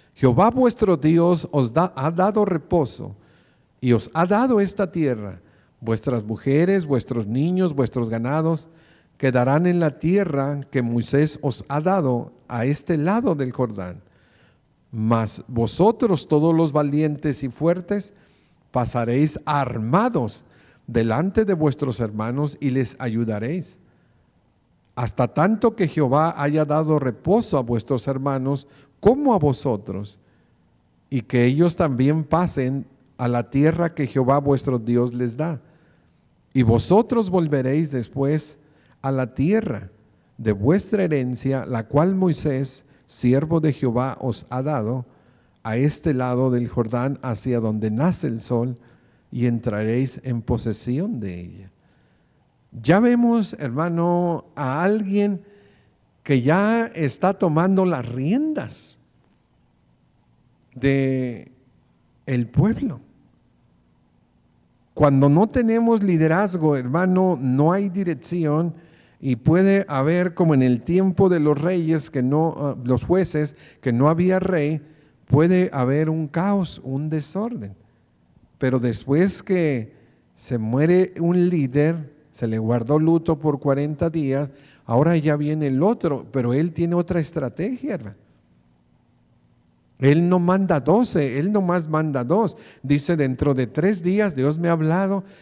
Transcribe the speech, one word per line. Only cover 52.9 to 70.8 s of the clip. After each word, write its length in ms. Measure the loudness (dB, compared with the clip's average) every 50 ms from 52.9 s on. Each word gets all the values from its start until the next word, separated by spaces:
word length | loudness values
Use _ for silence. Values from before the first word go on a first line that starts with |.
| 4 6
vemos, 540 | 6 4 4 4 4 2 2 2 0 -2 -6 -8
hermano, 880 | -8 -6 -4 -2 -2 -2 0 0 0 2 2 2 0 0 -2 -4 -6 _ _
a 280 | -6 -6 -4 -2 0 0
alguien 580 | 0 0 0 -2 0 0 0 0 0 -2 -4 -8 -16 -20 -20 _ _ _ _ _ _ _ _ _ _ _ _
que 180 | _ 0 0 2
ya 460 | 4 4 2 4 2 2 2 0 -2 -4 -4
está 400 | -4 -4 -4 -2 0 0 -2 0
tomando 500 | 0 0 0 2 2 2 2 2 2 2
las 220 | 2 0 -2 -4
riendas 920 | -6 -6 -4 -2 -2 0 0 -2 -2 -4 -6 -8 -10 -12 -14 -16 -18 -20 -20 _ _ _ _ _ _ _ _ _ _ _ _ _ _ _ _ _ _ _ _ _ _ _ _ _ _ _ _ _ _ _ _ _ _ _
de 760 | -2 0 0 2 2 0 0 -2 -2 -4 -6 -8 -10 -16 -20 _ _ _ _ _ _ _ _ _ _ _ _ _ _ _
el 200 | -4 -2 -2 -2
pueblo. 540 | 0 0 2 2 2 0 -2 -4 -6 -6 -10 -14 _ _ _ _ _ _ _ _ _ _ _ _ _ _ _ _ _ _ _ _ _ _ _ _ _ _ _ _ _ _ _ _ _ _ _ _ _ _
Cuando 340 | 2 4 4 6 6 6 6
no 200 | 6 6 4 4
tenemos 540 | 2 0 2 2 2 2 4 4 2 2
liderazgo, 760 | 2 2 2 2 4 2 2 2 0 0 -2 0 0 2 2
hermano, 600 | 0 0 -2 0 0 2 2 2 2 2 2 0 0
no 320 | 0 0 2 4 4 4
hay 160 | 4 2 0 -2
dirección, 840 | -2 -4 -4 -4 -4 -6 -8 -6 -4 -2 0 0 0 0 0 -2 -4 -8 -16 -20 -20 _ _ _ _ _
y 160 | -4 -4 -4
puede 480 | 0 2 2 4 4 6 4 4 2 0 0
haber, 460 | -2 0 0 2 2 2 0 -2 0
como 200 | 0 2 4 4
en 80 | 4
el 200 | 4 4 2 0